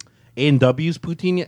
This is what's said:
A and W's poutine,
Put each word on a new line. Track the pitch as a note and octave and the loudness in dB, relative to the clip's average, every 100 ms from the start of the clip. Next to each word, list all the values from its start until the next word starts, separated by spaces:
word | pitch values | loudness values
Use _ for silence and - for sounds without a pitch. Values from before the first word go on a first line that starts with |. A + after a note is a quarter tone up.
| - _ _ - | -20 _ _ -2
A | D3 | 2
and | C3+ | 4
W's | B2+ B2+ D#3+ E3+ | 4 2 -2 -4
poutine, | - E3+ F#3 F3+ | -8 -6 -2 -2